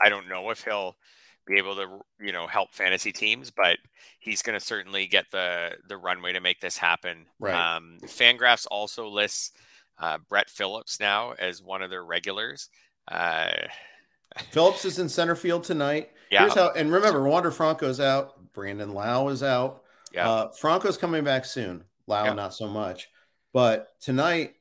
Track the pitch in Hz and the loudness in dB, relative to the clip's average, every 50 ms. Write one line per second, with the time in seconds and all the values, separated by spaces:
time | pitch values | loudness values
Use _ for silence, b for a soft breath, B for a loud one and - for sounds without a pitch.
0 | 104 107 104 101 90 90 92 92 92 107 113 - - 113 107 104 98 92 - b | 4 4 4 2 -4 -8 -10 -8 -6 -6 -6 -6 -6 -4 -4 -4 -4 -6 -8 b
1 | b b b b b b b b _ - 98 98 95 95 98 98 98 92 95 101 | b b b b b b b b _ 0 2 2 2 2 -4 -6 -8 -8 -10 -16
2 | - _ _ _ 104 101 92 90 85 82 - 107 95 - - - 98 92 92 92 | -20 _ _ _ -8 -6 -6 -6 -6 -2 0 0 0 0 -2 -2 0 0 2 0
3 | - 110 92 - 107 107 110 123 135 123 - - 98 87 87 - - _ b b | -2 -4 -6 -4 -2 0 0 -2 -4 -10 -2 2 4 4 4 2 -2 _ b b
4 | b b b b _ 113 107 - - 120 110 101 - - 117 104 92 92 98 98 | b b b b _ -6 -6 -4 -4 -4 -4 -4 -6 -6 -8 -8 -8 -6 -6 -4
5 | 95 90 - 92 85 - - 95 90 87 87 87 85 85 - - - 92 101 95 | -4 2 2 0 0 0 -4 -4 -2 -2 -2 -4 -4 -6 -8 -12 -14 -14 -14 -8
6 | 87 90 90 90 87 90 90 90 90 90 90 - - 90 - - - 85 85 - | -4 -4 -4 -4 -4 -4 -4 -2 0 0 -2 0 -4 -8 -6 -2 0 0 0 0
7 | - 92 85 82 82 _ _ _ 113 101 92 87 87 82 82 82 85 82 85 87 | -4 -10 -12 -12 -16 _ _ _ -4 -2 0 0 0 0 -2 -4 -8 -12 -20 -20
8 | - - - - 123 120 123 120 123 123 120 113 - - - 101 107 104 - - | -18 -14 -2 4 6 6 6 6 6 4 4 4 2 -4 -6 -6 -6 -6 -8 -10
9 | 113 107 104 104 104 101 - - - - b b b b b b b b b - | -10 -6 -2 0 0 0 -2 -4 -6 -8 b b b b b b b b b -8
10 | 82 82 78 80 - _ 101 101 - - - - 104 95 101 110 - - - - | -6 -4 -4 -6 -6 _ 0 0 0 0 -2 -6 -6 -6 -6 -8 -8 -10 -6 -2
11 | 107 101 101 104 117 120 123 - - 92 90 90 95 92 95 95 95 92 92 90 | 0 0 0 0 -2 -4 -6 -6 -6 -6 -6 -8 -10 -10 -8 -8 -8 -8 -10 -12
12 | 87 85 85 87 87 101 95 101 110 120 143 139 - - b b b b b _ | -8 -6 -6 -6 -4 -6 -6 -6 -6 -8 -8 -12 -16 -16 b b b b b _
13 | _ - - 85 87 85 80 80 82 - 50 50 50 - B B B B B B | _ -10 -6 -2 -2 0 0 0 -2 -2 -2 -4 -6 -8 B B B B B B
14 | B B B B _ _ - - - - - - 170 185 190 - - 190 160 175 | B B B B _ _ -16 -16 -16 -4 2 6 6 6 6 4 -2 -4 -2 -2
15 | 185 156 - - 170 165 170 165 - 175 170 175 175 - 180 156 143 143 147 151 | -4 -2 0 0 0 0 0 0 0 -2 -2 -2 -2 -4 -2 -2 0 0 0 -2
16 | 151 - b b b b 196 196 196 208 - - 185 170 - 165 156 151 165 190 | -4 -8 b b b b 4 6 6 6 8 6 6 6 4 2 2 4 4 4
17 | 208 214 180 143 135 139 156 175 170 170 135 - 160 156 156 156 156 135 127 123 | 4 4 4 4 2 4 4 4 2 0 -2 0 0 0 2 2 0 -2 0 2
18 | 143 135 135 139 135 - - - 92 - _ - 98 98 101 104 104 101 101 101 | 2 4 4 2 0 -2 -8 -18 -20 -16 _ -10 -8 -8 -6 -6 -6 -6 -6 -4
19 | 104 113 120 127 139 143 139 123 139 135 127 123 127 131 - - B B B B | -2 0 2 2 2 0 -2 -2 0 0 2 2 0 0 -4 -8 B B B B
20 | B B - 90 87 113 113 110 110 - - - - 151 165 190 - 202 180 - | B B -4 0 2 2 2 2 0 -2 -6 -2 2 2 2 4 2 0 0 0
21 | - 170 165 156 147 143 135 131 131 - - 135 113 95 90 85 87 _ _ _ | 0 0 0 0 2 2 0 0 0 -4 -6 -6 -6 -6 -6 -10 -12 _ _ _
22 | _ - 104 104 107 107 107 104 101 95 - - 110 104 101 107 104 92 92 - | _ -2 0 2 2 0 0 -2 -4 -6 -6 -6 -6 -6 -4 -4 -4 -4 -6 -8
23 | - - _ _ _ _ _ _ _ _ _ 131 123 117 110 107 110 - _ _ | -14 -18 _ _ _ _ _ _ _ _ _ 4 4 6 4 2 -2 -8 _ _
24 | - - 131 131 147 170 170 165 151 - - _ | -6 -2 0 2 2 2 2 2 0 -2 -6 _